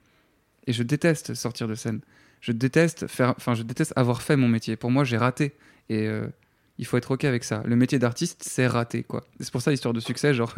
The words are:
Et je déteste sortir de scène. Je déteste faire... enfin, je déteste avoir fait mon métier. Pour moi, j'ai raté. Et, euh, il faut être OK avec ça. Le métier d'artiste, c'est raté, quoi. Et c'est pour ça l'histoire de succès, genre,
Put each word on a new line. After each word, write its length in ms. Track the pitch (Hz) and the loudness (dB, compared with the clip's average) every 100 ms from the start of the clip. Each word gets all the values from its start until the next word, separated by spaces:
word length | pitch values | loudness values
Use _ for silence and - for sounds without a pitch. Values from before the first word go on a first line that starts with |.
| _ _ _ _ _ _ - | _ _ _ _ _ _ -4
Et 60 | |
je 100 | 117 | -2
déteste 500 | 120 147 170 151 - | 0 2 2 0 -4
sortir 340 | 120 117 - 117 | -6 -6 -6 -6
de 80 | 110 | -4
scène. 260 | 117 110 - _ _ _ | -6 -6 -10 _ _ _
Je 100 | - | -4
déteste 560 | 117 127 160 165 - - | -2 2 4 2 0 -8
faire... 260 | - 123 - | 0 0 0
enfin, 180 | - 117 | -2 -2
je 80 | |
déteste 300 | 113 127 156 - | -2 -4 -2 2
avoir 260 | 123 117 | 2 0
fait 140 | - 147 | 2 4
mon 140 | 120 | 4
métier. 260 | 113 - 110 | 2 0 -4
Pour 160 | 120 | 0
moi, 140 | 131 135 | 2 2
j'ai 120 | 113 | 2
raté. 380 | 123 - 143 - - _ - | 2 2 -4 -4 -20 _ -4
Et, 180 | 110 107 | -2 0
euh, 200 | 107 113 - _ _ _ - | -2 -6 -10 _ _ _ -12
il 80 | 120 | -2
faut 120 | 123 | -2
être 140 | - | 0
OK 120 | 135 | -2
avec 200 | 147 120 - | 0 0 -2
ça. 180 | 107 - | -4 2
Le 100 | 120 | 4
métier 200 | 127 139 | 4 4
d'artiste, 460 | 120 120 175 - - | 2 0 -4 -6 -8
c'est 220 | - 127 | 0 2
raté, 360 | 117 117 117 | 2 -2 -4
quoi. 220 | - 117 - - | -6 -8 -10 -14
Et 40 | |
c'est 80 | - | -8
pour 100 | 127 | -2
ça 100 | 156 | 0
l'histoire 220 | 139 123 | 0 0
de 60 | 117 | -2
succès, 320 | 113 120 147 | -4 0 2
genre, 200 | 127 113 | 2 0